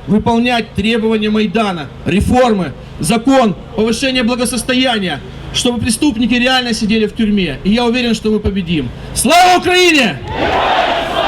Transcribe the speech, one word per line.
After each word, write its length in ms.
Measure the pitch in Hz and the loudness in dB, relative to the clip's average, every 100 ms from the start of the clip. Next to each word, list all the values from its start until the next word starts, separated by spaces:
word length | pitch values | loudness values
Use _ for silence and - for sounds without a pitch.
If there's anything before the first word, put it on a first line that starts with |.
| - | -2
выполнять 680 | 208 233 233 247 240 220 | 0 2 2 2 0 -2
требования 560 | - 208 233 220 220 214 | -4 -2 0 0 0 0
Майдана, 560 | 214 214 214 208 175 143 - - | 0 0 0 -2 -4 -10 -8 -2
реформы, 640 | 180 - 247 254 208 156 - - - | 0 2 4 4 2 -2 -8 -14 -8
закон, 560 | 151 226 247 269 226 165 - - | -2 0 4 4 4 0 -6 -2
повышение 480 | 226 220 269 254 | -2 0 0 0
благосостояния, 960 | 226 240 240 240 240 254 262 226 180 139 - - - | 0 0 -2 -4 -2 0 0 0 -4 -6 -10 -14 -8
чтобы 260 | - 247 240 | -2 -2 0
преступники 540 | 247 220 294 220 233 | -2 0 0 0 0
реально 400 | 240 247 262 247 | 2 2 0 0
сидели 320 | 226 208 226 214 | -2 0 0 0
в 100 | - | 0
тюрьме. 440 | 214 208 170 131 | 0 0 0 -2
И 60 | 190 | 0
я 160 | 226 240 | 2 2
уверен, 280 | 247 240 | 0 0
что 160 | 220 214 | 0 0
мы 100 | 214 | 0
победим. 500 | 214 196 170 165 123 - - | -2 -4 -2 -4 -4 -10 -10
Слава 460 | - 233 339 359 359 | -2 4 6 6 4
Украине! 600 | 359 359 359 302 226 131 - - - - - - - - - - | 2 4 4 4 2 -2 -8 -4 -2 0 0 0 0 -2 -2 -2